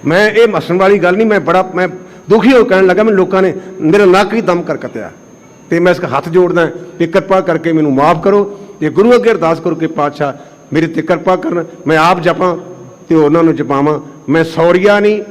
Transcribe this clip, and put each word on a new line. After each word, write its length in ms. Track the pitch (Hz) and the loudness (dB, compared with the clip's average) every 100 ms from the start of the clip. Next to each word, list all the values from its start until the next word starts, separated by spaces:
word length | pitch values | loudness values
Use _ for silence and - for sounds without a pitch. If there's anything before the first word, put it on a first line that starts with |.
| 135 | 0
ਮੈਂ 260 | 170 214 | 0 2
ਇਹ 160 | 214 233 | 2 2
ਮਸਣ 300 | 185 - 175 | 0 -2 0
ਵਾਲੀ 220 | 190 202 | 2 2
ਗੱਲ 180 | 175 185 | 2 0
ਨਹੀਂ, 100 | 226 | 0
ਮੈਂ 120 | 208 | 0
ਬੜਾ, 320 | 165 175 185 180 | 0 -2 -2 -4
ਮੈਂ 120 | 180 - - - - | -4 -6 -18 -20 0
ਦੁਖੀ 240 | 214 208 | 2 4
ਹੋ 100 | 254 | 4
ਕੇ 60 | 214 | 4
ਕਹਿਣ 160 | 190 190 | 2 2
ਲੱਗਾ, 180 | 180 | 2
ਮੈਨੂੰ 140 | 220 196 | 2 2
ਲੋਕਾਂ 240 | 180 190 | 0 0
ਨੇ 120 | 190 - - - | -2 -4 -12 -6
ਮੇਰਾ 240 | 156 196 202 | 0 4 4
ਨੱਕ 280 | 185 220 | 4 2
ਹੀ 80 | 220 | -2
ਦਮ 200 | 185 175 | -2 -2
ਕਰ 160 | 156 135 | -4 -8
ਕੱਤਿਆ। 340 | 123 117 95 - - - - - - | -8 -12 -14 -18 -20 -20 -20 -20 -6
ਤੇ 100 | 165 | 0
ਮੈਂ 120 | 180 | 0
ਇਸ 100 | 175 160 131 | 0 -2 -4
ਹੱਥ 120 | 175 | -2
ਜੋੜਦਾ 360 | 170 180 170 160 | 0 2 0 -2
ਕਿ 420 | - - - 170 | -4 -16 -6 -2
ਕਿਰਪਾ 340 | 185 - 190 | -2 0 -2
ਕਰਕੇ 300 | 185 160 165 | 0 -4 -2
ਮੈਨੂੰ 220 | 160 156 | 0 0
ਮਾਫ 300 | 135 147 165 | 2 2 2
ਕਰੋ, 360 | 196 202 202 - - - | 2 0 0 -8 -18 -6
ਤੇ 100 | 156 | -4
ਗੁਰੂ 240 | 139 220 | 0 4
ਅੱਗੇ 180 | 247 208 | 4 2
ਅਰਦਾਸ 280 | 214 165 160 | 0 0 -2
ਕਰੋ 160 | 175 160 | -4 -4
ਕਿ 120 | 156 | -6
ਪਾਤਸ਼ਾਹ 460 | 160 147 147 147 127 - - - | -4 -6 -4 -6 -6 -16 -20 -6
ਮੇਰੇ 140 | 147 160 | -2 -2
ਤੇ 140 | - | -4
ਕਿਰਪਾ 340 | 160 170 175 185 | -2 -2 0 -2
ਕਰਨ, 300 | 320 175 160 - - | -2 -6 -6 -10 -2
ਮੈਂ 100 | 156 | 2
ਆਪ 240 | 165 180 | 2 2
ਜਪਾਂ 360 | 170 165 185 165 - - - - - | 0 0 -2 -2 -10 -18 -20 -20 -2
ਤੇ 60 | 160 | 2
ਉਹਨਾਂ 280 | 147 165 | 4 4
ਨੂੰ 120 | 165 139 | 2 0
ਜਪਾਵਾਂ। 440 | 131 139 147 151 - - - | -2 0 0 -2 -6 -18 -2
ਮੈਂ 140 | 156 | -2
ਸੌਰੀਆ 560 | 165 165 170 180 196 202 | 0 0 0 2 2 2
ਨਹੀਂ 240 | 208 214 202 | 2 -2 -6